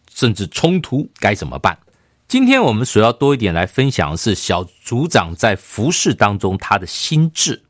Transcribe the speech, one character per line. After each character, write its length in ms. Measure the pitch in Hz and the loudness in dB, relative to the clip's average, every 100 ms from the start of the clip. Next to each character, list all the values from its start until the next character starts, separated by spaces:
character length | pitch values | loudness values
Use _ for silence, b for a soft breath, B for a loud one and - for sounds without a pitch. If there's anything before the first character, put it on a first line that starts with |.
| _ | _
甚 220 | - 120 | -2 0
至 100 | 104 92 | 0 -6
冲 320 | - 165 185 | -2 0 0
突， 280 | - 131 160 - | -2 -6 -6 -2
该 160 | 101 104 | -2 -2
怎 100 | 69 | -6
么 100 | 67 | -2
办？ 200 | 92 85 _ _ _ _ - | -2 -2 _ _ _ _ -2
今 180 | 254 | 2
天 180 | 254 269 | 4 4
我 120 | 170 | 4
们 100 | 107 | 0
所 180 | 127 - | 2 4
要 80 | 113 | 4
多 220 | 120 139 | 4 2
一 60 | 139 | 2
点 160 | 101 | 0
来 100 | 85 | 0
分 260 | 90 - 135 | -2 0 0
享 200 | - 78 | 0 -2
的 60 | 80 | -2
是 160 | 113 | -2
小 280 | 95 - 90 90 _ | -2 -2 -4 -4 _
组 240 | - 117 165 | -6 -4 0
长 260 | 123 82 | 0 0
在 220 | 82 113 95 | 0 0 0
服 340 | - - 127 | -6 -4 -2
事 220 | 180 175 | 0 0
当 260 | 123 104 101 | 2 2 2
中 200 | 95 92 | -2 -2
他 180 | - 101 | -2 -2
的 100 | 90 | -2
心 440 | - - 156 160 | -8 -2 2 2
智 260 | - - - | 0 -4 -4